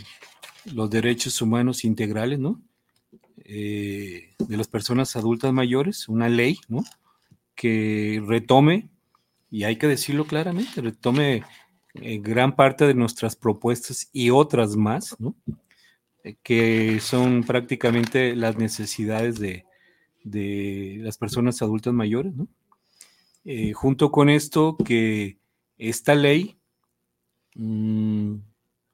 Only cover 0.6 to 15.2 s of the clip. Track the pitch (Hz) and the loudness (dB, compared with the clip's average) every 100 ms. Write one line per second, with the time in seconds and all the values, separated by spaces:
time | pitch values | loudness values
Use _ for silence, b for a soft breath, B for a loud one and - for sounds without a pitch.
0.6 | - 123 110 110 117 120 131 - 113 117 | -12 -6 -2 0 0 0 -4 -2 0 2
1.6 | 123 123 113 110 107 107 120 143 135 254 | 0 0 -2 -2 -2 -2 -4 -2 -4 -6
2.6 | _ _ _ _ _ - _ _ - 104 | _ _ _ _ _ -20 _ _ -16 -10
3.6 | 104 104 101 101 101 87 - - 107 107 | -8 -6 -8 -8 -12 -16 -18 -10 -6 -4
4.6 | 110 110 - 123 131 120 110 117 135 131 | -4 -6 -2 -2 -2 -2 -2 0 0 0
5.6 | 123 127 156 - - 113 117 120 123 185 | 0 0 -2 -6 -4 -2 0 2 0 -2
6.6 | - 117 - - _ _ _ _ _ - | -6 -6 -6 -12 _ _ _ _ _ -4
7.6 | 120 110 107 107 104 107 104 117 113 131 | -2 0 0 -2 -4 -4 -2 -2 6 8
8.6 | 147 190 - _ _ _ _ _ _ 110 | 8 4 -2 _ _ _ _ _ _ -4
9.6 | 104 113 151 139 - 143 151 151 170 175 | -4 0 0 0 -2 -4 -2 -4 -4 -4
10.6 | 247 - 117 107 127 131 143 117 B B | -6 -6 -8 -4 0 2 2 0 B B
11.6 | B _ _ - 117 110 101 113 131 139 | B _ _ -16 -10 -8 -2 2 4 6
12.6 | 135 - 147 127 117 - 113 - 117 104 | 6 6 4 6 2 0 -6 -2 0 0
13.6 | 120 120 - 131 - 135 120 131 151 123 | 0 -2 -4 -10 -8 0 6 6 6 2
14.6 | 110 104 107 131 - - | 2 0 0 -2 -8 -10